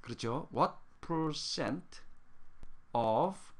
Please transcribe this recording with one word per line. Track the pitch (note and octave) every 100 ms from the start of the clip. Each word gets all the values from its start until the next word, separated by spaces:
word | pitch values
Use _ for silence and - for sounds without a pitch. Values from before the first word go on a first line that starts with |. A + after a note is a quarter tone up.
그렇죠. | - A2+ A#2 C3 -
What | - F3 - - -
percent | - E3 D#3 D3+ - - C3 D3+ - - - - - - - - - - -
of | A#2+ A2+ A2 F3 F#3+ -